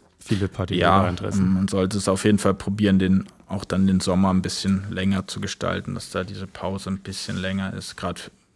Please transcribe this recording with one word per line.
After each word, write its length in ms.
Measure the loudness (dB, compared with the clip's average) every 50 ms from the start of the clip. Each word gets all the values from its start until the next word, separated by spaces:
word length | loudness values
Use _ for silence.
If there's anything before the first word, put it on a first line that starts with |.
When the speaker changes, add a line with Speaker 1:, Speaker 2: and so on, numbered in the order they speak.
| _ _ _ _
Speaker 1:
viele 260 | -6 -2 -2 0 0
Speaker 2:
Ja, 20 | -2
Speaker 1:
Partikularinteressen. 1040 | -2 -4 -4 -2 0 2 4 6 6 6 4 2 0 -2 -4 -2 0 2 2 4 4
Speaker 2:
man 140 | 2 2 2
sollte 300 | 2 2 0 0 0 0
es 120 | 0 0
auf 160 | 2 2 4
jeden 140 | 4 4 4
Fall 160 | 4 2 0
probieren, 440 | 0 -2 -4 0 2 4 4 4 6
den, 280 | 6 4 4 2 0 -2 -10 -20 -12 -8
auch 160 | -8 -8 -4
dann 220 | -2 0 2 4 4
den 120 | 4 2
Sommer 340 | 2 2 2 4 4 4 4
ein 80 | 2
bisschen 500 | 0 0 -4 -4 0 0 0 0 -2 -4
länger 360 | -4 -2 0 0 0 0 -2 -4
zu 120 | -8 -8
gestalten, 540 | -8 -8 -6 -4 -4 -4 -4 -4 -6 -8 -8
dass 160 | -10 -10 -8
da 140 | -6 -6 -6
diese 240 | -6 -8 -10 -10 -12
Pause 420 | -10 -8 -6 -6 -6 -6 -6 -6
ein 80 | -8 -8
bisschen 400 | -8 -10 -10 -8 -8 -8 -6 -6
länger 360 | -4 -4 -4 -4 -4 -4 -6
ist. 220 | -8 -10 -12 -10
Gerade 260 | -8 -6 -6 -6 -8 -10 -16 -18 _ _ _ _